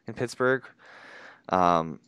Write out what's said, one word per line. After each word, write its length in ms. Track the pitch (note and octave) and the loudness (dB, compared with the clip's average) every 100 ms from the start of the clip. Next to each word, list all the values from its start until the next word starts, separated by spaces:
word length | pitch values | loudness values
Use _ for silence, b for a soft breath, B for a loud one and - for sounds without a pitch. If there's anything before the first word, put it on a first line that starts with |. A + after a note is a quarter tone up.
| - | -16
in 60 | |
Pittsburgh. 500 | A2+ B2 - B2+ C3 - - B B B B B B - | -8 -8 -2 0 0 -4 -20 B B B B B B -2
Um, 520 | F#2 F2+ E2+ E2 C#2 | 2 4 2 0 -8